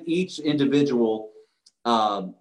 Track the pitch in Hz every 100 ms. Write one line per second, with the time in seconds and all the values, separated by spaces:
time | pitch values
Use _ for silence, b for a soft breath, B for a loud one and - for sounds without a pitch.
0 | 156 170 185 - 147 143 139 143 139 123
1 | 110 110 - - b b b _ 117 113
2 | 107 101 92 -